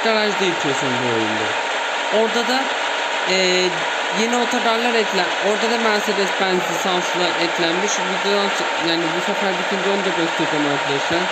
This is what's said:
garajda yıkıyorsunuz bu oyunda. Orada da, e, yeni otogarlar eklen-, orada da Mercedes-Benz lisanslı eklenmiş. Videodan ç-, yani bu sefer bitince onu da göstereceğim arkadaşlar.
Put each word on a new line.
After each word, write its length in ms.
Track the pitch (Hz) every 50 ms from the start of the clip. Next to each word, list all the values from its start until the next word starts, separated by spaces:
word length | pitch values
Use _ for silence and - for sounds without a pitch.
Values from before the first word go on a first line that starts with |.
| -
garajda 400 | 226 220 220 214 208 196 175 196 185
yıkıyorsunuz 460 | 165 - - 151 135 - - 135 123 123 123
bu 40 | 123 117
oyunda. 320 | 113 110 107 107 110 110 107 - - - - - - - - - - - - - 208
Orada 240 | 220 220 226 240 233 -
da, 60 | 254 262 269 262 - - - - - - - - - - - - 185
e, 20 | 190 185 180 185 185 185 185 175 - - - - - - - - 180
yeni 140 | 220 233 240 240 240
otogarlar 500 | 226 247 247 214 233 226 226 233 247 233 233 214
eklen-, 300 | 196 - 190 180 170 - - - 196
orada 200 | 214 208 226 226 233
da 40 | 226 226 220
Mercedes-Benz 760 | 214 208 202 - 208 196 202 185 - - 196 190 185 185 185 -
lisanslı 520 | 180 - - 202 180 180 180 - - 180 180 175 165 - 170
eklenmiş. 480 | 170 - - 170 165 165 180 196 202 - - 196 180
Videodan 400 | 185 180 - 196 202 202 202 202 - -
ç-, 320 | - - - - 160 165
yani 140 | 165 165 170 165 160
bu 60 | 170 180 -
sefer 220 | 202 - 202 196 185 180
bitince 280 | - - 202 190 185 196 196
onu 100 | 202 190 190
da 40 | 170 170
göstereceğim 460 | 165 165 - - 165 147 - 151 147 147 143
arkadaşlar. 480 | 139 135 143 143 139 - - 165 170 180 185